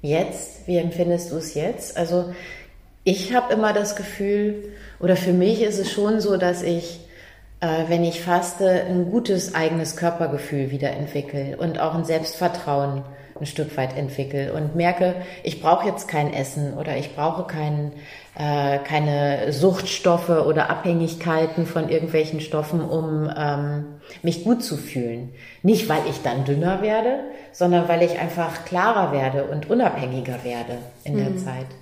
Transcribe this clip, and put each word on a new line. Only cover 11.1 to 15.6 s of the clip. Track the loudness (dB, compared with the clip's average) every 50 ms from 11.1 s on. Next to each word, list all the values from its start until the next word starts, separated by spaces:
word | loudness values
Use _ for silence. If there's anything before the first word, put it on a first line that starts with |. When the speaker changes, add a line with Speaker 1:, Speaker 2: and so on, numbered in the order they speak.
| -4 -6 -6 -4 -4 -4 -4 -4 -4 -4
Speaker 1:
und | -2 -2 0 0
auch | 0 0 0
ein | -2 0
Selbstvertrauen | 0 0 0 0 -4 -4 -2 -2 -2 -2 -2 -2 0 0 0 2 0 -2 -4 -6 -8 -14 -18 -20 -20 -12 -10
ein | -10
Stück | -8 -4 -4 -4 -4 -2
weit | -2 -2 -2 -2 -4
entwickle | -4 -4 -4 -4 -6 -4 -2 -4 -2 -2 -2
und | -2 -4 -2 0 2
merke, | 2 2 4 4 2 0 0 -2 -6 -10 -12 -8 -6
ich | -6 -6 0